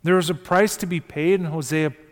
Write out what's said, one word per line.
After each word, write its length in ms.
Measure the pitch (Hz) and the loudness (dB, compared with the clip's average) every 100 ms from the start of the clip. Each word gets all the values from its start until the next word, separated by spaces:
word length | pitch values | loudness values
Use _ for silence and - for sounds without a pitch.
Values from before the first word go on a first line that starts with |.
There 120 | 165 185 | 4 2
was 140 | 165 | 2
a 60 | 160 | -6
price 420 | - 180 208 - | 0 2 2 0
to 80 | 180 | -4
be 140 | 170 | -6
paid, 400 | - - 160 190 | -6 -4 0 0
and 100 | 170 | 0
Hosea 440 | 160 135 156 156 135 - | -6 -4 -2 -2 -4 -20